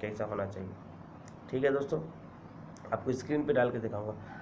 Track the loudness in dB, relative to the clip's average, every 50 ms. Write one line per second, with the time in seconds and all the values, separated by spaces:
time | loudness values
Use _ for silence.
0 | -2 -2 0 0 0 0 2 0 0 0 -2 -6 -6 -6 -8 -10 -12 -14 -14 -14
1 | -14 -14 -14 -14 -14 -14 -14 -14 -8 -2 0 4 6 6 6 6 4 2 0 -2
2 | -2 -4 -10 -12 -14 -14 -14 -14 -14 -14 -14 -14 -14 -14 -14 -10 -4 -2 -2 0
3 | 2 2 0 0 2 2 2 2 4 6 6 8 6 6 4 2 0 0 -2 0
4 | -2 -2 -4 -4 -8 -10 -10 -6